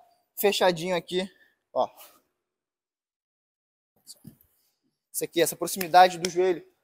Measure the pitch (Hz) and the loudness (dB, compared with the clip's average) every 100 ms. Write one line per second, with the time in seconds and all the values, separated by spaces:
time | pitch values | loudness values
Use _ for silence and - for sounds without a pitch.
0 | _ _ _ - 202 202 190 165 180 175 | _ _ _ -2 -2 2 0 0 -4 -6
1 | - 180 190 _ _ _ _ 131 110 - | -6 -6 -8 _ _ _ _ -6 -6 -8
2 | - _ _ _ _ _ _ _ _ _ | -20 _ _ _ _ _ _ _ _ _
3 | _ _ _ _ _ _ _ _ _ _ | _ _ _ _ _ _ _ _ _ _
4 | - - - - _ _ _ _ _ _ | -20 -20 -20 -20 _ _ _ _ _ _
5 | _ - 156 170 151 - 170 196 175 175 | _ -10 -6 -2 -2 -2 -8 -8 4 6
6 | 185 170 180 170 185 160 - _ | 6 4 -6 0 0 -2 -8 _